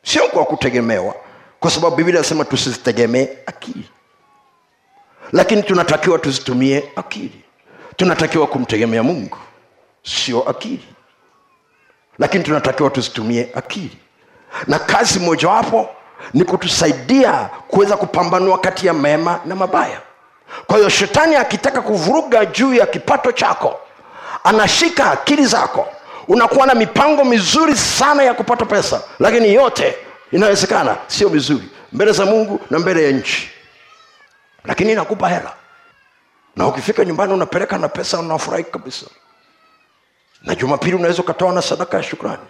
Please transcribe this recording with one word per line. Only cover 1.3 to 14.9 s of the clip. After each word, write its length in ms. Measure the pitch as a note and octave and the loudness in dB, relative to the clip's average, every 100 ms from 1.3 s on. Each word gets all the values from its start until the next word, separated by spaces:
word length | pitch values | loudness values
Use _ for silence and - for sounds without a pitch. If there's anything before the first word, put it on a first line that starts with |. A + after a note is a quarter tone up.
| - - _ | -20 -20 _
kwa 120 | E3+ | -2
sababu 240 | D#3+ E3+ E3 | 0 0 2
Biblia 200 | E3+ F3 | 2 2
inasema 260 | C#3+ D#3+ D3 | 0 -2 -2
tusizitegemee 840 | C3 C3 A#2 - A2+ A#2 B2 C3+ - - | -2 -4 -4 -2 0 2 2 -2 -6 -16
akili, 440 | - - - - _ _ _ _ _ _ _ _ _ _ _ _ _ - | -16 -14 -14 -16 _ _ _ _ _ _ _ _ _ _ _ _ _ -2
lakini 320 | - - G#3+ | 0 2 2
tunatakiwa 560 | - F3+ E3 D3+ F#3 E3 | 2 0 2 0 2 0
tuzitumie 640 | D3+ C3 - B2 C3 C#3 C#3 - | 0 -6 -4 0 2 0 -2 -14
akili. 480 | - G#3+ - - _ _ _ - - - | -12 -12 -14 -16 _ _ _ -20 -20 -2
Tunatakiwa 520 | F#3 E3 D#3+ E3 D3 | 0 0 0 0 0
kumtegemea 560 | C#3 B2 G#2+ A#2 A2+ | -2 -4 -2 0 2
Mungu, 340 | A#2+ E3+ F#2+ - - _ _ _ _ _ | 0 -2 -6 -14 -20 _ _ _ _ _
sio 460 | - - - A#2+ C3 | -10 -6 -2 -2 -2
akili, 380 | C#3 A3+ C4+ - - _ _ _ _ _ _ _ _ _ _ _ - | -6 -8 -12 -14 -20 _ _ _ _ _ _ _ _ _ _ _ -4
lakini 240 | C#3+ G3 | -2 -2
tunatakiwa 460 | D#3 D3+ C3+ - C#3 | -2 -2 -2 0 0
tuzitumie 600 | C3 A#2+ - A2 A#2 A#2+ - | 0 -6 -6 -4 -2 -4 -8
akili. 420 | - G#3 D#3 - _ _ _ _ _ - - | -10 -12 -12 -16 _ _ _ _ _ -12 -4
Na 120 | D3+ | -4
kazi 400 | - | 0